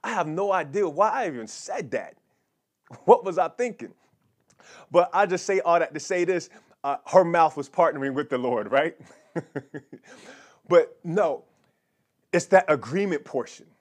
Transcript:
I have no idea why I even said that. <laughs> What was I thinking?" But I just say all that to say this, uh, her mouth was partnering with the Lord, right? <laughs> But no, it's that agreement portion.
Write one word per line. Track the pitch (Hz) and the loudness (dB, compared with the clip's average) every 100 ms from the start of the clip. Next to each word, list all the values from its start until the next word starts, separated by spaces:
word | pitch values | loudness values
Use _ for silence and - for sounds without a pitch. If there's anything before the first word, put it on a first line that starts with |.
I | - | -6
have | 220 160 | -4 -4
no | 160 202 | -4 -2
idea | 185 151 165 185 | -2 -2 -2 -2
why | 147 208 | 0 0
I | 269 208 | 0 -4
even | 127 110 | -8 -12
said | - - 185 147 | -14 -10 -10 -6
that. | 117 82 _ _ _ _ _ _ _ _ | -8 -8 _ _ _ _ _ _ _ _
<laughs> | 113 - | -8 4
What | - 175 | 4 4
was | 175 | -2
I | 175 | -2
thinking?" | - 240 202 107 _ _ _ _ _ _ _ - - - | -2 -8 -8 -18 _ _ _ _ _ _ _ -20 -20 0
But | 170 175 | 2 2
I | 180 202 | 0 0
just | 180 - | 0 -2
say | 190 | -2
all | 175 170 | 2 2
that | 160 | 0
to | 151 | -6
say | - 180 | -6 -2
this, | 175 180 - - _ _ | -2 -2 -6 -20 _ _
uh, | 139 139 - | -8 -6 4
her | 185 170 | 4 6
mouth | 170 165 147 | 4 2 2
was | 139 | -8
partnering | - 165 147 139 | 2 2 2 -4
with | 135 147 | -4 -4
the | 127 | -4
Lord, | 123 120 104 | -2 -2 0
right? | 135 160 - - - _ 175 | 0 0 -6 -20 -20 _ -12
<laughs> | - 143 - - _ - _ - - - - _ - | -10 -14 -14 -18 _ -20 _ -20 -20 -20 -20 _ 4
But | 170 156 - | 4 4 -6
no, | 175 180 170 131 _ _ _ _ _ _ _ _ _ | -6 0 0 -2 _ _ _ _ _ _ _ _ _
it's | 180 170 | -4 4
that | 185 180 | 4 4
agreement | 147 120 175 202 147 - | -2 -2 -4 -4 -4 -6
portion. | 135 113 - - _ | -8 -8 -16 -20 _